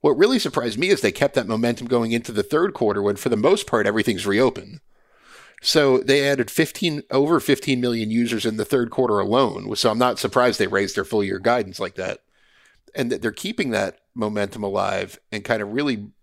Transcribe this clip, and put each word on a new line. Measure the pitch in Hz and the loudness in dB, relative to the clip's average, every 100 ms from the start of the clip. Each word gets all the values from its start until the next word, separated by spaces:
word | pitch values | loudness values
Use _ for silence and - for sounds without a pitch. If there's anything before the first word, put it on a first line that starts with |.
What | 147 135 | 2 4
really | 208 254 | 4 4
surprised | 147 151 120 107 | 0 -2 -2 -2
me | 180 | 2
is | 202 | 4
they | 104 | 2
kept | - 143 | 2 2
that | - 104 | 2 -2
momentum | 113 120 117 123 | 0 0 -2 0
going | 120 113 | 0 2
into | 117 117 | -2 -2
the | 107 | -4
third | - 151 185 - | 0 0 0 0
quarter | 110 101 | 0 0
when, | 101 98 | -2 -2
for | 135 | 0
the | 110 | 2
most | 127 202 - | 4 2 2
part, | 113 101 | 2 2
everything's | 110 104 95 101 | 2 0 -2 0
reopened. | 101 131 - - 160 _ _ _ _ _ - - - | 2 2 0 -16 -20 _ _ _ _ _ -20 -20 -8
So | - 160 139 127 | 0 2 4 4
they | 131 139 139 | 4 2 4
added | 135 117 | 0 0
fifteen, | - 156 - 175 147 - | 0 -2 -2 -4 -4 -2
over | 135 147 165 | 0 2 2
fifteen | - 139 - 127 | 2 0 0 -2
million | 123 117 110 | 0 -2 -2
users | 113 120 113 113 | 0 0 0 -2
in | 110 | -2
the | - | 0
third | 139 117 | 0 0
quarter | - 123 104 | -2 0 0
alone. | 98 120 123 95 101 107 | 2 2 2 -2 -8 0
So | 120 | 0
I'm | 110 | 2
not | 123 107 | 0 0
surprised | 110 131 123 104 | 0 2 2 2
they | 95 | 0
raised | 98 98 101 | 0 0 -4
their | 95 | -2
full | 107 | -2
year | 98 98 | 0 0
guidance | 104 123 98 92 | 0 0 -2 -6
like | 92 - | -8 -6
that. | 92 - _ _ _ _ _ _ _ | -8 -8 _ _ _ _ _ _ _
And | - 120 | -6 -4
that | 101 | -2
they're | 113 | -4
keeping | 104 185 226 151 | -4 -8 -4 -2
that | 104 98 - _ | 0 -2 -6 _
momentum | - 107 104 101 117 | -6 -4 -2 -4 -4
alive | 101 98 98 95 92 - _ | -4 -2 -2 -4 -6 -14 _
and | 107 | -10
kind | 101 117 | -4 -4
of | 104 | -2
really | 117 147 110 104 _ | -4 -4 -4 -8 _